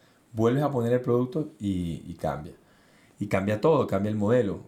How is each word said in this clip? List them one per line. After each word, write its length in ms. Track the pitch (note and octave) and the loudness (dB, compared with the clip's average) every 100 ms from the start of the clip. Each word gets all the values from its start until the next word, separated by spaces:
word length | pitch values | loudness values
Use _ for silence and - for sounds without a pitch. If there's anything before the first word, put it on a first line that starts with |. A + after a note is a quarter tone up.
| _ _ _ | _ _ _
vuelves 300 | A2 A2+ C3+ | 2 2 4
a 80 | C#3+ | 0
poner 220 | C3 A#2 | 0 0
el 80 | B2 | 0
producto 500 | B2 A#2+ B2+ D#3+ D3+ - | 2 0 0 -4 -6 -4
y, 420 | G2+ F2+ E2+ D#2 D#2 | -2 -2 -2 -6 -10
y 80 | F2 | -6
cambia. 380 | D#2+ C#2 D#2 - _ _ _ _ _ - | -6 -6 -10 -18 _ _ _ _ _ -10
Y 80 | G2+ | -2
cambia 340 | G2 G2 G#2+ | 0 0 2
todo, 240 | D#3 C#3+ G2+ | 4 4 2
cambia 240 | G2 G#2 | 0 -2
el 60 | G#2+ | 0
modelo, 460 | G#2 B2 G2 D#2+ | 2 2 0 -4